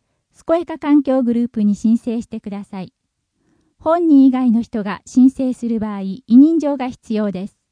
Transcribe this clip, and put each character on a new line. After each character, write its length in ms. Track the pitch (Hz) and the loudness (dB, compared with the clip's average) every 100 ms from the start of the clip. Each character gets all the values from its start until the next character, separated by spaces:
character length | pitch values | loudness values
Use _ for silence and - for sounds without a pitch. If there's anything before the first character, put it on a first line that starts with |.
| _ _ _ _ - | _ _ _ _ -4
健 120 | 330 | -2
や 40 | 339 | -4
か 140 | 320 | -8
環 240 | 302 294 | 0 0
境 180 | 269 262 | 2 0
グ 140 | 240 240 | 0 -2
ル 60 | |
ー 80 | 240 | -4
プ 120 | - | -2
に 140 | 208 202 | -2 0
申 220 | 220 233 | 0 0
請 240 | - 226 | -2 -8
し 40 | 208 | -8
て 120 | 220 | -14
く 100 | - | -14
だ 140 | 196 | -14
さ 180 | 202 196 | -14 -14
い。 100 | 180 _ _ _ _ _ _ _ _ _ | -16 _ _ _ _ _ _ _ _ _
本 300 | 320 339 330 | -2 0 4
人 180 | 277 269 | 6 4
以 60 | |
外 180 | 254 254 | 4 0
の 120 | 226 | 0
人 200 | 226 226 | -2 -8
が 180 | 202 190 - | -8 -10 -4
申 240 | - 254 | 4 4
請 240 | - 262 | 2 -6
す 160 | 240 233 | -6 -6
る 100 | 226 | -6
場 160 | 214 202 | -6 -8
合、 60 | |
委 220 | 196 190 - | -10 -10 2
任 300 | 240 294 330 | 4 6 4
状 200 | 285 285 | -2 -4
が 120 | 262 | -8
必 240 | 240 - | -10 -8
要 180 | 214 208 | -4 -4
で 160 | 185 196 | -6 -12
す。 120 | _ _ | _ _